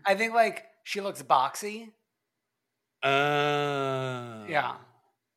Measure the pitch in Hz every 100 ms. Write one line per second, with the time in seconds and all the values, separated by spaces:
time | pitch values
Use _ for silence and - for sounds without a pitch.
0 | 196 196 226 233 214 - - _ - 202
1 | 196 156 135 143 135 - 208 220 226 -
2 | _ _ _ _ _ _ _ _ _ _
3 | 135 139 147 147 147 147 143 139 135 131
4 | 131 123 120 110 107 151 123 131 - _
5 | _ _ _